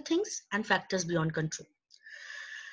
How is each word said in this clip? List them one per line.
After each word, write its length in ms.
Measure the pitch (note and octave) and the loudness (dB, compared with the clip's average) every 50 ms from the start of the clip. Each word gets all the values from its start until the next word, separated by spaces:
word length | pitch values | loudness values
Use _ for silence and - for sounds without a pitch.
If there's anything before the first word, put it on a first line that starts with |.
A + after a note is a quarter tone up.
| D4 | 4
things 380 | - E4 F4 G#4+ - - - - _ G3+ | 2 2 2 2 2 -4 -8 -6 _ -2
and 120 | G3+ G#3 | -2 4
factors 380 | - G3 F#3 - - F#3+ F#3 E3 | 4 4 4 4 0 0 0 2
beyond 300 | E3+ F3 E3 D#3+ D#3+ D#3 | 2 2 2 2 2 2
control. 340 | D#3+ D#3 D#3+ - - - - _ _ _ _ - _ _ - - - - - - - - - - - - - | 0 0 0 -4 -6 -10 -14 _ _ _ _ -20 _ _ -18 -16 -14 -14 -12 -12 -12 -10 -10 -10 -12 -12 -14